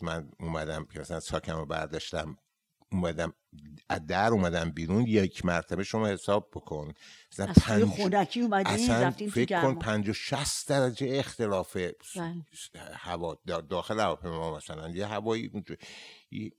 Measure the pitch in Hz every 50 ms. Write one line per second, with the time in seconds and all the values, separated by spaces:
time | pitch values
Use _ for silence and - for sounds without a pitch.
0 | 85 82 82 82 76 64 - - 85 82 80 80 78 78 78 78 76 - - 76
1 | - - 85 80 - - 82 78 - - 80 80 76 71 80 80 78 73 80 78
2 | - - 82 80 78 78 - - _ _ _ _ _ _ _ _ _ - 95 92
3 | 87 85 80 82 85 82 - _ _ _ - 73 73 73 76 - _ - - 85
4 | 78 78 85 92 104 117 117 101 90 85 85 85 82 82 73 80 82 80 95 113
5 | 123 117 107 104 95 90 - - - 87 85 82 - - 87 90 98 - - 110
6 | 110 104 98 87 - - 101 107 - - - 82 - - 80 76 76 76 76 -
7 | - - - - - - - - 98 98 165 - - - 107 104 226 - - -
8 | 208 180 196 202 180 - - 240 240 226 208 196 196 196 196 214 240 247 233 117
9 | 131 135 113 - 107 104 101 117 127 - 196 170 165 135 131 - - 113 107 107
10 | 101 104 104 - - - 135 135 147 - - - - - 139 139 131 127 110 -
11 | 135 123 135 139 131 - - - 113 104 98 92 87 - - 95 90 85 - -
12 | - - - 185 170 165 175 170 151 _ - - - - - 160 - 80 80 -
13 | - 90 87 85 85 82 78 - - 90 87 82 80 73 92 87 85 - 107 110
14 | 107 92 78 - 92 87 80 80 82 82 78 76 - - 80 78 78 85 87 92
15 | 104 104 107 101 104 113 113 117 - - - 104 - - - - - - - -
16 | - - - - _ - - - 107 - -